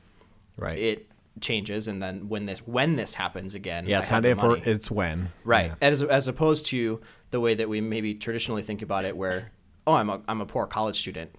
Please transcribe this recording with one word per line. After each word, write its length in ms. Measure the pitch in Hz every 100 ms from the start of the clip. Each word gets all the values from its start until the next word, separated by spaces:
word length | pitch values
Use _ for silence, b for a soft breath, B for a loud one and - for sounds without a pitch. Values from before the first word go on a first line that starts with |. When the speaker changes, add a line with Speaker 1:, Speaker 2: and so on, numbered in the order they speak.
| b b b b _ -
Speaker 1:
Right. 200 | - 80
Speaker 2:
it 300 | 110 107 - _ _ 110
changes." 480 | - 110 104 107 107
And 160 | 98
then 240 | 95 95 101
when 180 | 104 104
this, 120 | 92 117
when 300 | 123 156 139
this 160 | 101
happens 420 | - 90 90 95
again, 300 | 98 95 85 92
Speaker 1:
Yeah, 100 | 98
Speaker 2:
I 20 |
Speaker 1:
it's 100 | 98
Speaker 2:
have 140 | 113
Speaker 1:
not 40 | 120
Speaker 2:
the 40 |
Speaker 1:
if 120 | 104
or 60 | 117
Speaker 2:
money. 120 | 120
Speaker 1:
it's 260 | 117 107 -
when. 400 | 101 85 82 90 -
Speaker 2:
Right. 220 | 113 113 82
Speaker 1:
Yeah. 80 | 82 143
Speaker 2:
As, 160 | 139
as 240 | 139 139 135
opposed 380 | 120 156 151 -
to 320 | 127 113 110 B B B
the 80 | 123
way 140 | 117
that 140 | 110 110
we 100 | 107
maybe 340 | 110 110 107
traditionally 460 | 107 117 113 - 107
think 200 | 101 104
about 240 | 107 98
it 100 | 95
where, 360 | 87 95 92 110 - _ _ 151
"Oh, 60 |
I'm 160 | 147 104
a, 120 | 98 -
I'm 140 | 110
a 40 |
poor 200 | 95 127 98
college 320 | 107 110 95
student. 340 | 95 90 82